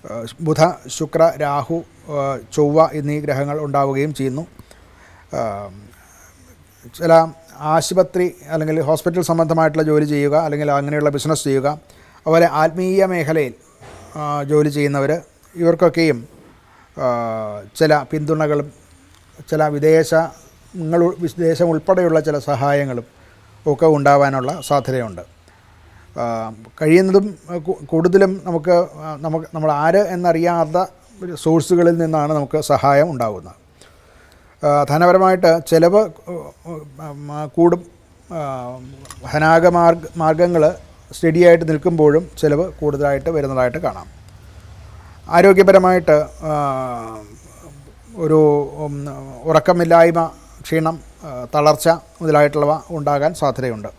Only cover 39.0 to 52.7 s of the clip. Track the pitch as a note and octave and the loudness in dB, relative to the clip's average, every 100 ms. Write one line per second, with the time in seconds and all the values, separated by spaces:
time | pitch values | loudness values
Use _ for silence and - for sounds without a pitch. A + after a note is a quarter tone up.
39 | C3+ - C3 D3+ D#3 E3 F3 F3 E3+ E3+ | -20 -18 -4 2 4 6 4 4 2 2
40 | D#3 E3+ D#3+ D#3+ F3 F3 D#3 - - - | -6 -4 -2 2 0 2 0 -2 -18 -20
41 | - - E3 D#3+ F3 E3+ E3 D#3 F3+ E3+ | -20 -4 -2 4 6 6 2 -2 -2 2
42 | D3+ D3+ F3+ - D3+ C#3+ F3+ - D3 C#3 | 4 4 -2 -4 -2 0 -4 -4 -6 -2
43 | C#3+ C#3 D#3 D#3+ C#3 C3 B2+ D3+ D#3 F#2+ | -2 -2 -2 -4 -2 -2 -2 -2 -8 -8
44 | D#2+ - - - - - - - - - | -18 -20 -20 -20 -20 -20 -20 -20 -20 -20
45 | - - - E3+ G3 F#3+ F#3+ F#3+ F#3 F3+ | -20 -20 0 4 6 6 6 6 6 2
46 | E3 D3+ D3+ - D#3+ D3+ C#3+ C3 B2+ A#2+ | 4 2 0 -8 -6 -4 -2 -4 -8 -10
47 | A2+ A2 G#2 A#2 - - D3+ C#3+ - - | -12 -16 -18 -20 -20 -20 -20 -20 -20 -20
48 | - A3+ D#3 D#3 D3+ D3 C#3 C#3+ D3+ C#3+ | -20 -6 0 4 4 2 -2 -8 -10 -10
49 | C#3+ C3+ C3+ C3 D#3+ D#3 D#3+ F3 E3 E3+ | -12 -14 -16 -10 0 2 2 0 4 4
50 | E3+ E3 E3 - - - - D#3+ D#3+ E3 | 4 0 -4 -8 -20 -20 -4 -2 -2 -6
51 | - - D#3+ B2 B2 D3+ D3+ D3 E3 E3 | -16 -20 -16 -14 -6 0 2 2 0 0
52 | - - D#3+ D3 D3 D3 C#3+ | -6 -8 0 2 2 2 -2